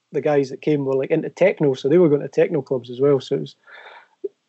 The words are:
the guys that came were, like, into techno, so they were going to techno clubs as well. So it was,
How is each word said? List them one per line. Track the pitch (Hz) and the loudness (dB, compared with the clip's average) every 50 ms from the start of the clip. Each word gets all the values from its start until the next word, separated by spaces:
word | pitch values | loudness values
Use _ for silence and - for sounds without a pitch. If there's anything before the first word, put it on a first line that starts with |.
| _ _ | _ _
the | - 147 | -6 -4
guys | 135 151 147 143 139 123 | -2 0 0 0 0 -2
that | 135 - | -4 -8
came | - 156 151 143 139 | -4 -2 -2 -2 0
were, | 135 135 | -2 -2
like, | 135 135 - | -2 -2 -2
into | 160 160 147 - | -2 -2 -4 -4
techno, | - - 175 196 - - 156 143 131 | -2 0 2 2 2 2 0 0 0
so | 127 - 135 | 0 0 2
they | 151 180 | 4 4
were | 180 156 | 4 4
going | 147 143 | 4 2
to | 156 143 | -2 -2
techno | - - 165 - 180 147 | 0 0 0 0 0 -4
clubs | 135 - 139 127 117 123 | -4 -4 -4 -6 -6 -8
as | 123 117 | -6 0
well. | 139 143 143 131 | 2 2 2 2
So | - - 139 | 0 -2 -6
it | 156 | -6
was, | 151 139 - _ _ - - - - - - - - _ _ _ - - _ _ _ | -6 -8 -14 _ _ -20 -20 -20 -20 -20 -20 -20 -20 _ _ _ -14 -14 _ _ _